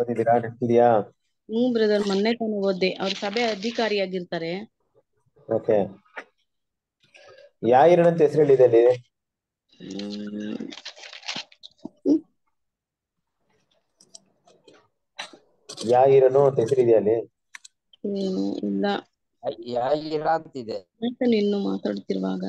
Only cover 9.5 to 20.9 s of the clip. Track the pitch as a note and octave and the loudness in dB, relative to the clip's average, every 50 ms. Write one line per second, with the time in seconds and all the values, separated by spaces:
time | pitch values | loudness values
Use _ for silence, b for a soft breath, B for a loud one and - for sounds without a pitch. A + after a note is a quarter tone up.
9.5 | _ _ _ _ _ - - F#2+ F#2+ G2 G#2 G#2 G#2 G#2 G#2 G#2 G#2 G#2 G#2 G#2+ | _ _ _ _ _ -20 -16 -14 -12 -12 -10 -10 -10 -10 -12 -12 -10 -10 -10 -10
10.5 | - - - - - - - - - - - - - - - - - - - _ | -10 -10 -12 -14 -16 -18 -18 -20 -20 -20 -20 -20 -20 -18 -14 -12 -12 -12 -14 _
11.5 | _ _ - - _ _ - - _ _ - C#4 D#4 D#4 - _ _ _ _ _ | _ _ -20 -20 _ _ -20 -20 _ _ -2 0 0 0 -2 _ _ _ _ _
12.5 | _ _ _ _ _ _ _ _ _ _ _ _ _ _ _ _ _ _ _ _ | _ _ _ _ _ _ _ _ _ _ _ _ _ _ _ _ _ _ _ _
13.5 | _ _ _ _ _ _ _ _ _ _ _ _ _ - _ _ _ _ _ _ | _ _ _ _ _ _ _ _ _ _ _ _ _ -20 _ _ _ _ _ _
14.5 | _ _ _ _ - _ _ _ _ _ _ _ _ - - - - - _ _ | _ _ _ _ -20 _ _ _ _ _ _ _ _ -16 -16 -16 -16 -20 _ _
15.5 | _ _ _ - - - - A2 B2 B2 C3+ C#3 C3+ C3+ C3 B2+ C3 C#3 C#3+ C3+ | _ _ _ -20 -14 -8 -2 2 4 4 6 6 6 6 6 4 4 4 2 2
16.5 | C3+ - A2+ A#2 C#3 B2+ A#2+ A#2 A2+ G#2+ G2 G#2 A2+ A#2 - - _ _ _ _ | 2 0 -2 0 0 2 4 4 4 4 4 2 0 -2 -4 -8 _ _ _ _
17.5 | - - _ _ _ _ _ _ _ _ - G3+ G3+ G3 G3 F#3+ F#3+ G3 G3 - | -20 -20 _ _ _ _ _ _ _ _ -8 -8 -6 -4 -4 -4 -4 -4 -4 -4
18.5 | - - - G3+ G3 G3 G3 G3+ G3+ - - _ _ _ _ _ _ _ - B2+ | -6 -6 -6 -4 -4 -2 -2 -2 -4 -6 -8 _ _ _ _ _ _ _ -10 -10
19.5 | - - A#2 A#2+ A#2+ A#2+ B2 C3+ D3+ D3+ D#3 D#3 D#3+ D3+ D3+ D#3+ E3 D#3+ E3 - | -10 -10 -10 -8 -6 -4 -2 -2 -2 -2 -4 -6 -6 -4 -2 -2 -2 -2 -4 -8
20.5 | - C3 A#2 G#2 - G2 - _ | -14 -14 -12 -10 -12 -12 -12 _